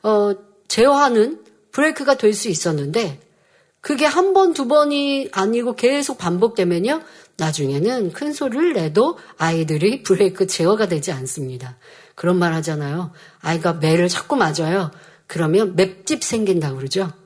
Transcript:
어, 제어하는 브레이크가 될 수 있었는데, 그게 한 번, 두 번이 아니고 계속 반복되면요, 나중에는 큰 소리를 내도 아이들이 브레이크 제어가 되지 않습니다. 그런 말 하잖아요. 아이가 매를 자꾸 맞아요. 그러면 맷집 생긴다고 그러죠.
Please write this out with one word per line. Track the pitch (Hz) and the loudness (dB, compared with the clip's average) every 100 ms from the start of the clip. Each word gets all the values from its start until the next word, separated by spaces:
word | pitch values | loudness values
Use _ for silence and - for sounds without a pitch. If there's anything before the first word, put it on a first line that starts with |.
어, | 214 214 208 196 - _ _ | 2 2 2 -2 -8 _ _
제어하는 | - 254 285 277 233 226 320 - _ _ | 4 4 6 4 4 2 0 -16 _ _
브레이크가 | - 311 302 269 | 0 0 0 0
될 | 262 214 | 2 2
수 | 208 233 | 0 -4
있었는데, | 160 175 151 143 220 196 139 _ _ _ _ _ _ | -2 -2 -2 -2 -2 -2 -8 _ _ _ _ _ _
그게 | - 277 | -6 0
한 | 302 330 381 | 0 2 2
번, | 381 381 | 4 4
두 | 320 240 | 2 2
번이 | 302 294 285 277 277 247 | 2 4 0 0 -2 -4
아니고 | 190 196 233 240 | -2 0 0 -2
계속 | 226 240 285 277 269 | 0 0 2 -2 -4
반복되면요, | 175 175 226 220 180 170 214 311 - - - - | -2 2 0 2 0 0 0 -2 -6 -20 -20 -4
나중에는 | 160 151 139 139 202 254 185 | -4 -2 -2 0 0 0 -4
큰 | - 294 | -4 -8
소리를 | 294 285 240 349 | -4 -4 0 -2
내도 | 247 160 160 277 339 - - | 0 0 2 2 -2 -16 -4
아이들이 | 165 165 156 151 196 269 | -2 0 -2 0 0 -2
브레이크 | - 185 196 185 190 | 0 2 2 2 -2
제어가 | - 170 214 208 | 2 2 2 0
되지 | 160 147 | -2 -4
않습니다. | 139 131 - 131 127 127 127 - - - | -8 -8 -8 -10 -10 -16 -18 -20 -20 -20
그런 | - 175 180 | -4 0 2
말 | 175 | 2
하잖아요. | 160 156 151 143 160 175 - - _ | 0 -4 -4 -4 -6 -8 -12 -20 _
아이가 | 156 165 170 | -4 -2 -2
매를 | 165 156 165 175 | 0 2 2 2
자꾸 | - - 254 | -2 -2 0
맞아요. | 165 156 160 190 160 - - _ - | 0 0 -2 -2 -4 -10 -20 _ -12
그러면 | 165 160 185 208 180 | -4 0 2 0 0
맷집 | 190 - - 311 | -2 -2 -8 -6
생긴다고 | - 233 202 175 147 131 | -4 -4 0 0 -2 -6
그러죠. | 135 190 180 - | -6 -4 -4 -8